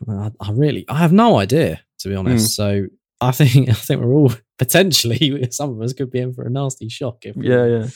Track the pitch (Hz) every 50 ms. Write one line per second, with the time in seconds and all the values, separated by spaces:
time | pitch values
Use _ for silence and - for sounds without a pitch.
0 | - 117 104 98 104 110 113 _ - 101 104 123 147 151 117 95 - - 113 151
1 | 175 156 175 202 233 233 185 113 98 95 - 165 151 90 80 - _ _ _ -
2 | - 95 98 95 95 123 127 117 110 110 - - 104 101 101 101 98 92 _ _
3 | _ _ _ _ 123 127 127 - 156 123 107 139 127 127 107 - - - 147 131
4 | 123 120 131 151 147 127 113 - _ _ _ - 127 - - 170 196 190 135 -
5 | - 120 113 117 160 139 139 139 127 120 - - 143 143 120 107 113 123 131 -
6 | 139 123 127 123 123 127 127 127 123 120 123 139 139 135 - - 110 113 - -
7 | 147 120 110 _ - 104 107 - - 123 123 123 123 117 120 113 110 127 -